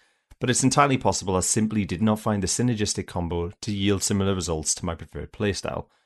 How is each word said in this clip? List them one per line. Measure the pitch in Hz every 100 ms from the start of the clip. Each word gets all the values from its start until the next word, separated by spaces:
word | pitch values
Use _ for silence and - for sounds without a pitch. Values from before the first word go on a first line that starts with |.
| _ _ _ -
But | 127
it's | 117
entirely | 131 147 143 131
possible | 104 - 92 92
I |
simply | - 113 107 110
did | 95 85
not | 107 107
find | 113 101
the | 90
synergistic | - 123 107 104 - -
combo | 92 85 85 87 -
to | -
yield | 101 101 98
similar | - 101 98 92
results | 85 78 76 -
to | 87
my | 82
preferred | 80 71 78
playstyle. | - 104 92 - - - _